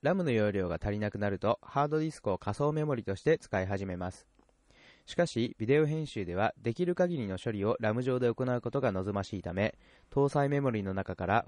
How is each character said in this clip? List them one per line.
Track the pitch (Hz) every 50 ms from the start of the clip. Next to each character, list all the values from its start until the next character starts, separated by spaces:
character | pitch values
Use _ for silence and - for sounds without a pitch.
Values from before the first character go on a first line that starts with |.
ラ | - 147 185
ム | 196
の | 175 143
容 | 117 107 104 104
量 | 98 98 92 85
が | 82 -
足 | - 104
り | 104 104
な | 107 104
く | - 101
な | 104 101
る | 98 92
と、 | - 107 120 -
ハ | - - - 135 147
ー | 147
ド | 151 156
デ | 156
ィ | 160
ス | - -
ク | - 107
を | 92 -
仮 | - 104 104
想 | - 143 151
メ | 156 156 151
モ | 151 135
リ | 117
と | 101 98 98
し | -
て | - - 165
使 | - - - - 95
い | 92
始 | 95 101 95 98
め | 95 90
ま | 87 90 92
す。 | - - - _ _ _ _ _ _ _ _ _ _ - - - - _ _
し | - -
か | - 175
し、 | - - 113 120 - - -
ビ | 110
デ | 113 139 151
オ | 156
編 | 147 156 160 151
集 | 131 - 110 92
で | 87 85
は、 | 95 107 - - -
で | - 117
き | 110 - 180
る | 175 175
限 | - 180 175 175
り | 139 110
の | 98 95
処 | 92 - 120
理 | 107 98 98
を | 107 - -
ラ | 107 107
ム | 107 123 127
上 | 131 127 123
で | 123 117
行 | 110 - 127
う | 127 123 120
こ | - 120
と | - 139
が | 135 113
望 | 95 92 92 104
ま | 98 101 95
し | - 107 92
い |
た | - 90
め、 | 90 98 107 - - _ _ - - - _ _
搭 | - 139 139 143
載 | - 147 143 139
メ | 143 143
モ | 139 131
リ | 113 107 98
の | 95 95
中 | 98 95 - 92
か | - 92
ら | 90 101 117 -